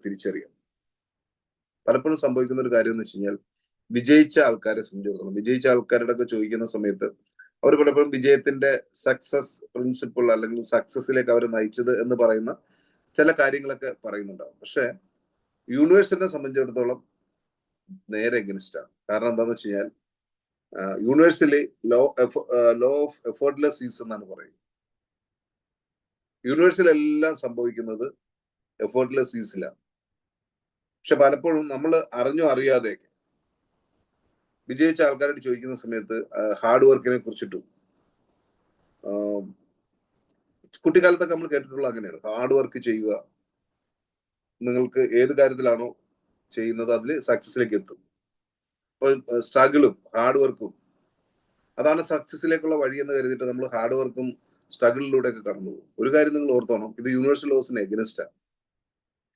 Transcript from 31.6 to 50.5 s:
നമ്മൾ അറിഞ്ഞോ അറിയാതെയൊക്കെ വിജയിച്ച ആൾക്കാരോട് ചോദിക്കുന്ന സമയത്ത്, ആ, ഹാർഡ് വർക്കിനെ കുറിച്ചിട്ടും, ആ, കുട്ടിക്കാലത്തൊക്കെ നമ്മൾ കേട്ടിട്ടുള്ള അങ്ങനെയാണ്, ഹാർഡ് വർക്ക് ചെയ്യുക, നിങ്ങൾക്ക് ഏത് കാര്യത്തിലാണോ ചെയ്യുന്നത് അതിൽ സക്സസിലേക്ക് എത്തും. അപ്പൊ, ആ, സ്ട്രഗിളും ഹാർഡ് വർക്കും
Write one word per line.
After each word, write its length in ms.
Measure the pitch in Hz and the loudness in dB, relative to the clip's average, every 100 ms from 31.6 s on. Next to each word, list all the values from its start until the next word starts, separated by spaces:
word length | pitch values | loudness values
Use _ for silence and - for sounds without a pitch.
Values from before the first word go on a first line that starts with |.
| 147 | -2
നമ്മൾ 400 | 135 156 160 - | -4 0 0 0
അറിഞ്ഞോ 360 | 123 127 151 156 | -4 -2 0 0
അറിയാതെയൊക്കെ 600 | 131 135 127 113 92 _ _ _ _ _ _ _ _ _ _ _ _ _ _ _ _ - | 2 2 2 0 -8 _ _ _ _ _ _ _ _ _ _ _ _ _ _ _ _ -10
വിജയിച്ച 340 | 127 160 160 | 0 0 4
ആൾക്കാരോട് 380 | 147 135 143 143 | 2 2 -2 -4
ചോദിക്കുന്ന 340 | 127 123 127 | -6 -6 -6
സമയത്ത്, 520 | 127 117 113 104 113 - | -12 -8 -8 -6 -8 -6
ആ, 200 | 104 107 101 | -4 -4 0
ഹാർഡ് 240 | 113 123 | 4 6
വർക്കിനെ 340 | 135 127 127 123 | 8 6 2 -2
കുറിച്ചിട്ടും, 460 | 110 104 104 - - _ _ _ _ _ _ _ _ _ _ _ _ _ - | -4 -12 -10 -12 -16 _ _ _ _ _ _ _ _ _ _ _ _ _ -8
ആ, 40 | 104 104 104 95 - _ _ _ _ _ _ _ _ _ _ _ - | -6 -4 -6 -8 -18 _ _ _ _ _ _ _ _ _ _ _ -6
കുട്ടിക്കാലത്തൊക്കെ 500 | 170 180 175 175 170 | 2 4 6 4 0
നമ്മൾ 140 | 165 160 | -4 -2
കേട്ടിട്ടുള്ള 400 | 143 135 131 127 | -4 -6 -6 -6
അങ്ങനെയാണ്, 280 | 113 101 101 | -6 -12 -12
ഹാർഡ് 360 | 107 110 127 | -8 -4 2
വർക്ക് 260 | 135 123 127 | 2 0 -4
ചെയ്യുക, 460 | 120 110 107 101 - _ _ _ _ _ _ _ _ _ _ _ _ - | -4 -2 -2 -4 -6 _ _ _ _ _ _ _ _ _ _ _ _ -10
നിങ്ങൾക്ക് 380 | 123 123 127 131 | -4 -2 0 0
ഏത് 380 | 123 117 131 143 | 2 4 2 4
കാര്യത്തിലാണോ 580 | 135 127 127 117 120 - _ _ _ _ _ | 2 2 0 0 -2 -12 _ _ _ _ _
ചെയ്യുന്നത് 440 | - 113 113 117 | -6 -4 -4 -2
അതിൽ 260 | 117 117 156 | -2 -2 -4
സക്സസിലേക്ക് 540 | 127 113 - 127 113 | 0 -2 -2 -4 -2
എത്തും. 240 | 104 - - _ _ _ _ _ _ _ _ _ | -2 -6 -20 _ _ _ _ _ _ _ _ _
അപ്പൊ, 420 | - 139 135 - 120 | -2 0 0 -2 -4
ആ, 40 | |
സ്ട്രഗിളും 580 | 117 135 135 147 131 - _ 113 | 0 4 6 6 4 2 _ -2
ഹാർഡ് 220 | 123 139 | 2 2
വർക്കും 360 | 131 | 2